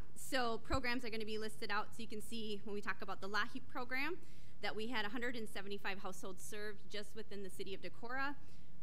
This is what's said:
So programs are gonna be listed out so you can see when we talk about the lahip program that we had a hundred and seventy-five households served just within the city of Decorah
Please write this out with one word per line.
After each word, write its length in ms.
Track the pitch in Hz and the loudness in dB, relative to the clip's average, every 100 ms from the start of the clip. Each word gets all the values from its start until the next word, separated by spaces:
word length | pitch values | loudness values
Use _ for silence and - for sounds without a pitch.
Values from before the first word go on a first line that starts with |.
| - - | 0 0
So 440 | - 269 240 220 | 0 2 2 0
programs 440 | - 269 247 240 | 2 2 2 0
are 60 | 240 | 0
gonna 160 | 220 214 | 0 0
be 120 | 214 | 0
listed 340 | 220 214 220 | 0 0 0
out 160 | 208 - | 0 0
so 100 | - | 0
you 60 | 226 | 0
can 140 | 214 | 0
see 400 | 202 233 214 202 208 | 0 0 0 0 0
when 80 | 208 | 0
we 60 | |
talk 200 | 202 190 | 0 0
about 200 | 180 185 | 0 0
the 80 | 190 | 0
lahip 320 | 208 233 262 - | 0 0 0 0
program 460 | 277 247 254 285 359 - - - - | 0 0 0 0 0 0 0 0 0
that 140 | 202 202 | 0 0
we 120 | 220 | 0
had 180 | 247 208 | 0 0
a 40 | |
hundred 260 | 247 240 247 | 0 0 0
and 120 | 220 | 0
seventy-five 500 | 214 196 202 208 196 | 0 0 0 0 0
households 440 | 190 185 208 180 | 0 0 0 0
served 360 | - 208 208 208 - | 0 0 0 0 0
just 260 | 208 208 220 | 0 0 0
within 280 | 208 202 | 0 0
the 60 | 190 | 0
city 240 | 190 190 | 0 0
of 80 | 190 | 0
Decorah 540 | 214 - 233 254 277 277 - - - - | 0 0 0 0 0 0 0 0 0 0